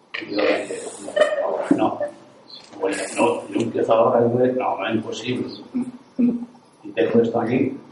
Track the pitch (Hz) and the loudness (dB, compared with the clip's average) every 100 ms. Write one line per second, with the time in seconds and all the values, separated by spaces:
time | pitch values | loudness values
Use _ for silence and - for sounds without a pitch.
0 | _ - - - - - - - - - | _ -14 -6 0 2 0 -2 -8 -10 -14
1 | - 605 605 587 605 - - - 640 - | -6 0 2 2 -2 -4 2 2 2 -2
2 | 587 - - - - - - - - - | -6 -8 -20 -20 -20 -20 -20 -6 -4 -4
3 | - - 120 120 - 107 117 - - 113 | -6 0 0 0 -4 -2 -2 0 2 4
4 | 117 117 120 123 127 127 123 - - 110 | 6 6 4 4 2 2 -2 -2 -2 -2
5 | - - 123 - - - - 254 - - | -4 -8 -6 -4 -6 -10 -8 -6 -6 -10
6 | - - 240 233 - - _ _ - - | -14 0 0 0 -8 -16 _ _ -8 0
7 | - 117 117 117 110 127 - - - | 2 4 4 0 0 0 0 -2 -14